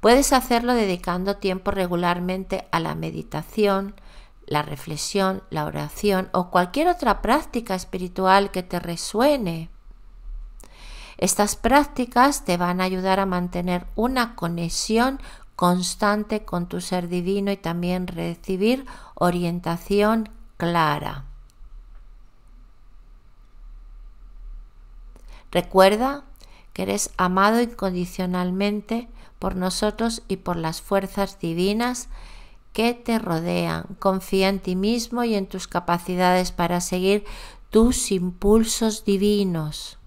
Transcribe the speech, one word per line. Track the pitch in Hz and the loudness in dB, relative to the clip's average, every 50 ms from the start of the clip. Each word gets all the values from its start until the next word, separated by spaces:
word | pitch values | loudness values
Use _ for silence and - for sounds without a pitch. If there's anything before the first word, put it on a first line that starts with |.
Puedes | - 214 240 262 285 - 285 | 8 8 8 8 8 6 4
hacerlo | 262 240 - 247 233 240 240 247 | 2 4 4 0 0 2 2 2
dedicando | 240 220 196 185 180 180 - 175 180 185 196 202 202 | 2 4 2 0 -2 -2 -4 -2 -2 0 -2 -2 0
tiempo | - 196 185 185 185 208 | 0 -2 -2 -2 -2 -2
regularmente | 196 196 185 180 175 175 175 175 175 175 175 180 185 185 190 - - 190 - - | 0 0 0 0 0 0 2 2 0 0 0 -2 -2 -4 -4 -4 -6 -6 -6 -2
a | - 170 | -2 -2
la | 165 160 156 | -2 -2 -4
meditación, | 160 160 160 160 160 160 - - 151 160 - - - 214 202 196 196 196 196 - - - - - - - - - - - | -4 -6 -6 -6 -8 -10 -6 -8 -8 -8 -6 0 2 4 4 4 2 0 -4 -10 -14 -20 -20 -20 -20 -20 -20 -20 -20 -10
la | - 147 147 | -4 -2 -2
reflexión, | 151 151 151 139 - - 156 147 - - - 202 190 190 190 190 - - | -2 -2 -8 -12 -8 -10 -8 -6 -6 -4 0 0 0 2 0 -2 -8 -8
la | - 160 151 | -6 -4 -4
oración | 156 151 147 147 151 - - - 208 196 185 190 - - | -4 -4 -6 -6 -8 -8 -2 0 2 2 2 0 0 0
o | 180 180 180 | -2 -2 2
cualquier | - 185 180 180 - 277 311 359 | 2 2 2 2 0 0 2 2
otra | 349 349 - 247 202 - | 2 2 2 2 2 2
práctica | - 202 233 294 320 - - 240 226 - 196 | 2 2 2 2 2 -2 -6 -6 -4 -2 -4
espiritual | 185 - - - 185 180 180 180 - 190 185 190 196 202 196 | -6 -6 -6 -8 -8 -8 -6 -4 0 4 6 6 6 6 4
que | - 185 | -2 -6
te | 180 180 - 175 | -6 -4 -6 -6
resuene. | 170 175 170 165 - - - 208 240 285 294 277 226 175 165 160 160 - - - - - - - - - - - - - - - - - - - - - - - - - - - - - - - | -4 -6 -8 -6 -8 -6 0 4 4 4 4 4 0 -4 -4 -6 -8 -12 -14 -18 -18 -20 -20 -20 -20 -20 -20 -16 -12 -10 -10 -10 -10 -12 -16 -16 -18 -18 -20 -18 -18 -16 -16 -16 -16 -16 -6 -2
Estas | - 202 - - 208 208 - | -2 -2 2 2 0 0 0
prácticas | - - 226 254 285 294 285 - - 254 240 - 240 247 285 285 - - | -2 0 4 6 6 4 4 -2 -6 -6 -2 4 4 4 4 4 0 0
te | - 180 175 | 0 0 0
van | 180 175 180 180 | 2 0 0 0
a | 185 | 0
ayudar | 185 185 185 185 190 190 190 | -2 -2 0 2 2 2 2
a | 196 | 2
mantener | 190 185 180 180 180 - 180 175 180 180 180 175 - - | 0 0 -2 -2 -2 -4 -4 -2 0 -2 -2 -2 -6 -4
una | - 220 254 262 262 240 226 226 | 0 0 0 2 0 -2 -2 -2
conexión | - - 170 170 170 170 165 - - - - 214 226 240 262 269 269 - - - - - - _ | -6 -4 -4 -2 -2 -4 -4 -4 -4 -2 2 2 4 4 2 0 -2 -8 -14 -16 -18 -20 -20 _
constante | - - 175 175 180 180 175 - - - 208 208 208 208 208 214 208 208 | 2 4 4 4 4 2 -4 -2 0 2 2 2 2 0 -2 -4 -4 -4
con | - - 175 175 175 | -4 -4 -4 -4 -4
tu | - 180 | -6 -8
ser | 180 - - 180 175 170 | -6 -4 -4 -4 -2 -2
divino | 175 180 175 180 196 202 196 196 196 | -4 -2 0 0 0 0 0 0 -2
y | 196 | -2
también | - 165 170 175 175 175 180 185 185 180 | -2 -4 -4 -2 -2 -2 -2 -2 -2 -6
recibir | 180 170 170 170 170 - - - 190 185 196 220 247 262 269 - - - - - - | -6 -6 -4 -4 -6 -8 -6 -4 -2 2 2 2 2 2 -2 -10 -16 -16 -18 -18 -4
orientación | - - 180 175 175 175 170 170 175 175 175 170 175 - - 196 202 208 214 226 226 220 214 - - - - - - | 0 2 2 2 2 0 0 -2 -2 -2 -2 -4 -4 -2 0 2 4 4 4 4 2 0 -4 -10 -18 -20 -20 -8 -4
clara. | - 170 170 170 160 151 147 151 151 - - 139 135 - - - - - - - - - - - - - - - - - - - - - - - - - - - - - - - - - - - - - - - - - - - - - - - - - - - - - - - - - - - - - - - - - - - - - - - - - - - - - - - - - - - - - | -2 0 2 4 4 4 2 0 -2 -6 -8 -8 -10 -12 -14 -16 -18 -20 -20 -20 -20 -18 -18 -18 -18 -18 -20 -20 -20 -20 -20 -20 -20 -20 -20 -20 -20 -20 -20 -20 -20 -20 -20 -20 -20 -20 -20 -20 -20 -20 -20 -20 -20 -20 -20 -20 -20 -20 -20 -18 -18 -16 -16 -18 -18 -18 -18 -18 -18 -18 -20 -20 -20 -20 -18 -16 -16 -14 -14 -14 -16 -18 -20 -20 -20 -20 -20 -20 -20 -20 -20 -20 -20 -18 -20 -20 -20 -2
Recuerda | - 185 175 - - 190 190 196 208 214 247 262 277 285 - - - - - - - - - - - | -2 -2 -2 2 6 8 8 8 8 4 0 -2 -2 -4 -12 -18 -20 -20 -20 -20 -20 -20 -20 -18 -6
que | - | -6
eres | 185 190 196 202 - - - | -2 -2 -2 -2 -2 -4 -2
amado | - 185 180 180 190 196 208 220 233 | -2 0 2 4 4 4 6 6 4
incondicionalmente | 240 233 240 - - 196 180 180 180 175 - - 185 185 180 180 180 180 180 190 202 208 208 208 202 - 226 233 240 - - - - - - - | 2 0 -2 -6 -4 -4 -2 -2 -4 -4 -4 -4 -4 -2 0 0 0 0 0 0 0 0 0 -2 -4 -4 -4 -6 -4 -8 -16 -18 -20 -20 -16 -4
por | - 190 185 | -4 -4 -2
nosotros | 185 180 185 185 - - 214 208 - 220 233 226 226 - - | 0 -2 -2 -2 0 0 0 0 0 -2 -2 -2 -4 -6 -6
y | 196 185 | -8 -6
por | - - 180 170 | -4 -4 -4 -2
las | 165 160 160 - | -2 -4 -4 -6
fuerzas | - - 202 196 196 190 - - 196 196 - - | -4 0 0 0 0 0 -2 -2 -2 -2 -4 -6
divinas | - 165 165 170 180 196 202 220 240 247 254 247 - - - - - - - - - - - - - - | -6 -4 -2 0 2 2 2 0 0 -2 -2 -4 -8 -12 -14 -14 -14 -18 -18 -18 -20 -20 -20 -20 -20 -10
que | - - 220 233 240 | -2 0 2 2 0
te | 240 - - 233 220 | -2 -2 0 0 0
rodean. | 226 190 170 160 165 175 175 175 170 170 165 160 170 - - - | 0 0 -2 0 0 0 0 0 0 0 -2 -4 -6 -8 -12 -2
Confía | - 196 190 190 - - - 190 190 190 | 0 0 0 0 -2 -2 0 2 2 2
en | 196 196 | 2 0
ti | 185 - 180 | -2 -2 -2
mismo | 185 190 208 233 240 226 - 247 240 240 | 0 2 2 0 0 -2 -4 -2 -2 0
y | 233 220 | 0 0
en | 202 190 | 0 -2
tus | 190 - 190 175 - | -4 -8 -10 -10 -4
capacidades | - 175 175 - 175 175 - - 180 180 185 180 180 185 185 180 | -4 -4 0 0 -2 -2 0 -4 0 2 4 4 6 4 2 0
para | - - 175 170 180 175 | -2 -2 0 0 0 0
seguir | 175 - - 180 185 190 202 208 208 - - - - - - - - - | -2 -2 -2 0 2 4 2 2 0 -4 -12 -12 -12 -16 -18 -20 -20 2
tus | - 220 226 240 254 - - - | 4 6 6 6 4 2 0 0
impulsos | 196 185 175 180 180 - - 196 208 226 226 220 - - 233 220 208 214 - | 0 0 0 -2 -4 0 2 4 6 6 4 2 0 0 0 0 0 -2 0
divinos. | - 202 190 196 208 208 208 202 185 175 165 156 151 147 - - - - - - | 0 2 4 4 4 4 4 2 2 0 -2 -4 -4 -6 -8 -12 -14 -16 -18 -20